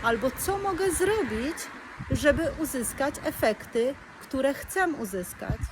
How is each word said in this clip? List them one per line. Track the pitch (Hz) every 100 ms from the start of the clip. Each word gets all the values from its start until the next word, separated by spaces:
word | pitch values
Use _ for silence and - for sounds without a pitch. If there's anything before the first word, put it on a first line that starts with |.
Albo | 233 233 254
co | - - 392
mogę | 392 339 381
zrobić, | 311 370 440 285 220 254 339 - - - - -
żeby | - - 240 330 285
uzyskać | 311 269 220 - 277 294
efekty, | 302 302 262 208 - 233 240 285 - -
które | - 269 262
chcę | 277 - - 370
uzyskać? | 294 220 190 180 - - - -